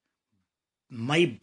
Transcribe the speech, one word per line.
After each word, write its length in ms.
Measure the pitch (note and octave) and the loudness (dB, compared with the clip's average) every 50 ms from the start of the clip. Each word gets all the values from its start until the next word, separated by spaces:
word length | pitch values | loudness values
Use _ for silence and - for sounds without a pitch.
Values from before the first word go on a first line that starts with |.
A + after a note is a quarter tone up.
| _ _ _ _ _ _ _ _ _ _ _ _ _ _ _ _ _ _ | _ _ _ _ _ _ _ _ _ _ _ _ _ _ _ _ _ _
मई 340 | - A2+ A2+ B2 D3 E3 F3 D3 A2+ G2 | -10 -8 -4 0 2 4 4 2 2 -4